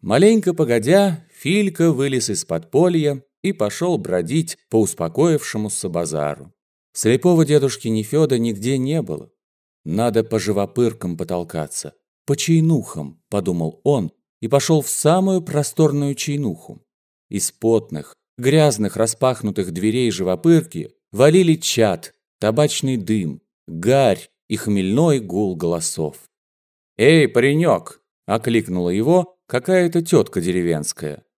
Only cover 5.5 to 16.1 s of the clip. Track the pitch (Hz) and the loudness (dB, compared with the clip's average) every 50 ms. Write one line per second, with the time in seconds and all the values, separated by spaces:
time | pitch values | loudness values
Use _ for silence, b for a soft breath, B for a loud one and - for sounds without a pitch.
5.5 | - 110 107 107 - - - 95 80 85 85 78 78 78 73 73 73 69 67 - | -6 -6 -6 -6 -6 -8 -8 -6 -4 -4 -4 -4 -4 -4 -4 -4 -4 -8 -12 -20
6.5 | _ _ _ _ _ _ _ _ _ - - 214 - - - 180 180 165 165 139 | _ _ _ _ _ _ _ _ _ -2 0 2 2 2 2 2 4 4 4 4
7.5 | 151 151 131 135 120 - - 120 110 110 107 107 - 147 160 143 135 120 117 117 | 4 2 2 2 -4 -4 -4 -2 -2 -2 -2 -2 0 0 2 2 2 0 0 -2
8.5 | 110 98 101 120 135 135 127 135 151 165 117 92 82 76 - _ _ _ _ _ | -4 -4 -2 -2 -2 -2 -2 -2 -2 -4 -4 -6 -8 -10 -10 _ _ _ _ _
9.5 | _ _ _ _ _ _ _ 78 80 101 117 120 104 113 110 113 - 110 87 101 | _ _ _ _ _ _ _ -6 -2 0 0 0 2 0 0 0 -2 -2 -2 0
10.5 | 104 101 101 98 - - 120 117 110 113 - 92 87 82 87 82 92 87 87 82 | -2 -2 -2 -2 0 0 0 0 0 -4 -8 -8 -6 -6 -8 -6 -6 -6 -6 -6
11.5 | - 80 78 73 - - - 76 _ _ _ _ _ _ _ - 139 139 - - | -6 -8 -8 -6 -8 -12 -12 -12 _ _ _ _ _ _ _ -4 -4 -2 0 2
12.5 | 165 165 160 160 165 135 - - - 82 73 69 71 _ _ _ - 101 92 95 | 2 4 4 4 2 0 -2 -6 -10 -12 -12 -12 -14 _ _ _ -4 -4 -2 -2
13.5 | 90 85 82 80 - _ _ - 147 127 92 80 _ _ _ _ _ _ - 113 | -2 -2 -2 -4 -6 _ _ 0 0 0 -2 -6 _ _ _ _ _ _ -6 0
14.5 | - 139 - - 160 156 135 - - - - 147 165 185 190 190 190 185 165 - | 0 0 2 2 0 0 0 -2 -6 -2 2 2 2 2 2 2 0 -2 -2 -2
15.5 | 143 147 143 - - - 156 151 139 143 143 143 | -4 -4 -4 -4 0 2 2 2 2 0 -4 -4